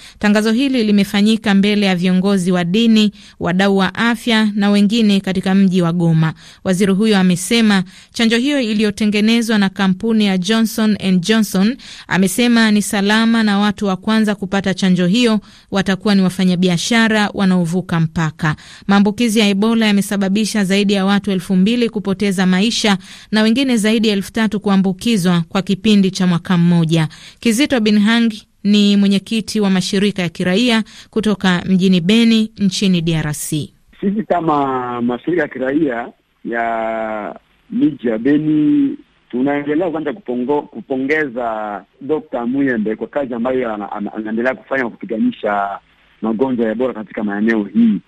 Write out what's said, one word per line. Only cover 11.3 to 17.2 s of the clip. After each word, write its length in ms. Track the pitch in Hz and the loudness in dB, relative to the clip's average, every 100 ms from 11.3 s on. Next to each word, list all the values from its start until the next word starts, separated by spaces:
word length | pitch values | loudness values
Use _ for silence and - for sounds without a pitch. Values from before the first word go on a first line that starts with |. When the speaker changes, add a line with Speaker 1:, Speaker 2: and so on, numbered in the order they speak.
| 220 202 185 202 269 - - - | 0 2 0 0 -2 -12 -18 -4
Speaker 1:
amesema 640 | 175 190 - 240 233 220 | 0 0 2 2 4 2
ni 120 | 208 | 2
salama 600 | - 208 202 214 226 226 | 0 -2 0 2 2 2
na 160 | 214 202 | 2 2
watu 280 | 208 202 208 | 0 0 -2
wa 100 | 185 | -4
kwanza 380 | 214 220 214 | -2 0 0
kupata 400 | 196 185 196 190 | -2 -4 -2 -2
chanjo 320 | 185 190 180 175 | 0 2 2 2
hiyo 340 | 226 240 214 - - - | 2 2 0 -4 -20 -6
watakuwa 440 | 196 190 190 214 | -4 -2 -2 0
ni 80 | 196 | 2
wafanyabiashara 1080 | 185 185 185 175 185 170 - 233 226 214 | 2 0 0 2 2 0 0 2 2 2